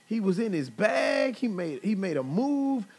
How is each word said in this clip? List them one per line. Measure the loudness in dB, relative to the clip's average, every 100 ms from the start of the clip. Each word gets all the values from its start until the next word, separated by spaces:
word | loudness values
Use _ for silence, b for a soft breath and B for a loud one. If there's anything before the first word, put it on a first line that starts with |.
| -6
he | 0
was | 0 0
in | 0
his | -2 -4
bag, | 0 2 2 2 2 0 0
he | -2
made, | -2 -4 -2
he | -2
made | 0 0 0
a |
move, | 0 0 2 2 2 0 -4